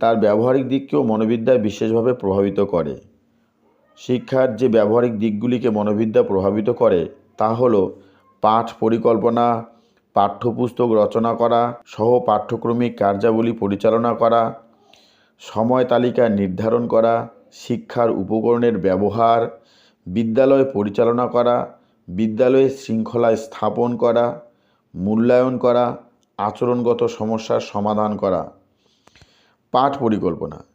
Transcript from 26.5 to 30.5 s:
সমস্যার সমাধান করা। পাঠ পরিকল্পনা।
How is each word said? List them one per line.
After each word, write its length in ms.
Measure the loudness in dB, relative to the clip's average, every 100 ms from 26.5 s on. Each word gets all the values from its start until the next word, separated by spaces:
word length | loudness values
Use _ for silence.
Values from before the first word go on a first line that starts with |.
| -2 -2 0 0 0
সমস্যার 560 | -2 -2 -4 -4 -2 -4
সমাধান 560 | -4 -4 -2 0 -2 -2
করা। 360 | -2 -2 -6 -14 _ _ _ _ _ _ _ _ _ _ _
পাঠ 260 | 0 0 0
পরিকল্পনা। 640 | -2 0 -2 -4 -8